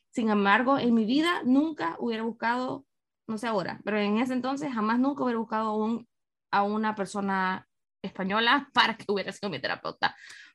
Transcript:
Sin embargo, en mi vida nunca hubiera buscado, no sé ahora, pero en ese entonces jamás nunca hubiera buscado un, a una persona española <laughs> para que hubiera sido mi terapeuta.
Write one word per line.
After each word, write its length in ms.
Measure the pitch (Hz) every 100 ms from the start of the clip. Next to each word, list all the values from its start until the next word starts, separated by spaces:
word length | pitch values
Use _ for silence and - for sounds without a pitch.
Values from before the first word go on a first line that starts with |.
| _
Sin 180 | - 220
embargo, 480 | 208 196 214 247 277
en 160 | 240
mi 120 | 226 214
vida 360 | 277 339 349 247
nunca 500 | 269 320 302 330 330
hubiera 240 | 240 220
buscado, 640 | 226 220 226 247 254 277 - _ _ _ -
no 100 | 220
sé 100 | 240
ahora, 320 | 208 165 -
pero 140 | - 208
en 200 | 202 214
ese 160 | 254
entonces 400 | 254 254 277 294
jamás 260 | 233 214 240
nunca 240 | 269 285
hubiera 160 | 254 226
buscado 360 | 220 220 220 214
un, 320 | 220 226 - _ _ _ _
a 120 | 202
una 320 | 202 214 220 208
persona 720 | 190 208 196 190 185 185 - _ _ _
española 680 | 190 - 185 208 233 277 277
<laughs> 40 |
para 240 | 240 220 220
que 80 | -
hubiera 240 | 202 185
sido 180 | - 202
mi 100 | 143
terapeuta. 560 | 101 85 80 - 92 - - - -